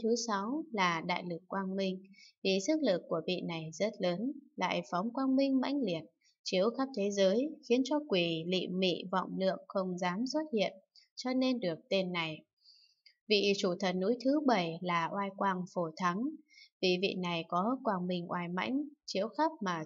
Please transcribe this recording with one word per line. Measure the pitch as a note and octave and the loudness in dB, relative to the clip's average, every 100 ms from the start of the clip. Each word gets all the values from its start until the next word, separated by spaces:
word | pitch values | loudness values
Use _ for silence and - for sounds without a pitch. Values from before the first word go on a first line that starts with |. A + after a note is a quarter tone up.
thứ | A3 A#3 A#3 | 0 0 0
sáu | G3 G#3+ D4+ D#4+ | -2 -2 -6 -4
là | A3 F3+ E3 F3 | 0 2 0 -2
Đại | - F3+ | -4 -4
Lực | E3+ - | -8 -6
Quang | G3 F#3+ F#3+ | -4 -4 -2
Minh, | F#3+ F#3+ F#3+ - - _ | -2 -4 -10 -20 -20 _
vì | G3 F#3+ A#3 | 0 0 2
sức | D#4 | 2
lực | C4 F3 - | 2 2 0
của | E3 F3 | -4 -2
vị | F3+ | -4
này | F3 E3 D#3+ | -4 -6 -8
rất | - G#3 A3 | -4 -4 0
lớn, | F3+ F3+ B3 D4+ - - | -2 0 -2 -6 -12 -4
lại | F3+ F3 F3 | -2 -2 -2
phóng | F3 A3+ | -2 -2
quang | C4+ C4+ C4 | -2 2 4
minh | C#4 C4 | 4 2
mãnh | C4 C#4+ | 0 0
liệt, | G#3+ D#3+ - _ _ _ | -2 -2 -6 _ _ _
chiếu | - F#3+ G#3 | -2 2 2
khắp | A#3 C4+ A3 | 0 -4 -2
thế | G3+ | 0
giới, | G3+ F#3+ G#3+ D4+ - - | 4 4 4 0 -4 0
khiến | B3 | 2
cho | C4 D4+ D4+ | 2 0 2
quỷ, | F#3+ E3+ D#3+ E3+ | 2 2 0 0
lị | F#3 - | -2 0
mị, | F3+ F#3 - F3+ | 0 2 0 -2
vọng | F#3+ F3+ F3+ | -2 -2 0
lượng | F#3+ - - | 0 -2 -4
không | G3 F#3 F3 | -4 -2 -2
dám | F#3 F#3+ B3+ | -2 -2 -2
xuất | D4+ D#4 | -2 -2
hiện, | A3 F3+ - _ - _ - | 0 0 -2 _ -20 _ -8
cho | B3+ | -2
nên | C4 C4 B3+ | 0 2 0
được | F3+ D#3 - | -2 -4 0
tên | G3 F3+ | 0 2
này. | F3 D#3+ D#3 - _ _ - _ _ _ _ - | -2 -2 -6 -12 _ _ -20 _ _ _ _ 2
Vị | G#3 G3+ G3 | 4 4 4
chủ | F#3+ F3 | 2 0
thần | F#3+ F#3 | 0 0
núi | F#3+ B3 | 0 2
thứ | C4+ D4+ C#4+ | 2 4 4
bảy | G#3 E3+ E3 | 4 2 -2
là | F3+ E3+ E3 | 0 0 0
Oai | G3 G3 G3 | -2 -4 0
Quang | G3 F3+ F3+ | 0 0 -4
Phổ | F3+ E3 D#3 | -4 -4 -2
Thắng, | F3+ F#3 C#4 D#4 _ - - - | -2 0 -4 -6 _ -20 -20 -2
vì | F#3 F3+ | 2 2
vị | F#3+ F#3 | 0 0
này | F3+ E3+ E3 | -2 -2 -2
có | F3 G#3 C4 | 0 0 0
quang | C4 F#3 F3+ | -2 -2 -2
minh | F3+ F3 | -4 -2
oai | F3+ F3 | -4 -4
mãnh, | F3+ A3 C4+ D4+ - - | -2 -2 -2 -4 -10 -6
chiếu | F#3+ A3+ | -4 -2
khắp | - D#4+ D#4+ | 0 -2 0
mà | F#3+ E3+ | -4 -2